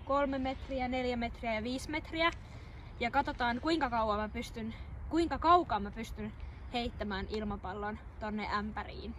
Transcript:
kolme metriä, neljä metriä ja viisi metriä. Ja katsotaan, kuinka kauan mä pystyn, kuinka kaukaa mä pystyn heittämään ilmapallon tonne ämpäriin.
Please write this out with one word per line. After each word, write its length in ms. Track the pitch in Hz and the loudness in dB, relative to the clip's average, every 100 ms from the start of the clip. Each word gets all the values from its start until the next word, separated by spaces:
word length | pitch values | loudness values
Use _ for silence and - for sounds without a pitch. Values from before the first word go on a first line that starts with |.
kolme 340 | - 277 285 269 | 2 2 4 2
metriä, 500 | 262 269 - 269 247 | 0 -2 -4 -2 0
neljä 280 | 254 247 240 | 0 0 0
metriä 380 | 233 - 233 | -2 -2 -2
ja 80 | 220 | -2
viisi 280 | 226 254 - | -2 -4 -2
metriä. 400 | 311 - 320 330 - - - - - - - | -4 -2 2 2 2 -12 -12 -12 -12 -12 -2
Ja 100 | 233 | 2
katsotaan, 500 | 277 277 285 240 240 | 2 2 2 2 2
kuinka 300 | 311 330 269 | 2 4 4
kauan 300 | 233 220 208 | 2 2 2
mä 80 | 214 | 0
pystyn, 460 | 233 240 233 220 - - - - | -4 -6 -6 -6 -6 -10 -8 0
kuinka 300 | 320 339 269 | 2 4 4
kaukaa 420 | 302 359 - 214 | 8 8 8 0
mä 100 | 202 | 0
pystyn 420 | 226 220 - 214 - - - - | -6 -8 -6 -6 -6 -10 -10 -4
heittämään 540 | 247 233 - 214 190 196 | -2 -2 -2 -2 -2 -2
ilmapallon 720 | 214 208 202 185 208 208 220 - - | -2 -2 -4 -4 -4 -4 -4 -10 -6
tonne 280 | 214 208 202 | -4 -2 0
ämpäriin. 600 | 208 214 214 - - 214 | 0 0 -4 -6 -8 -8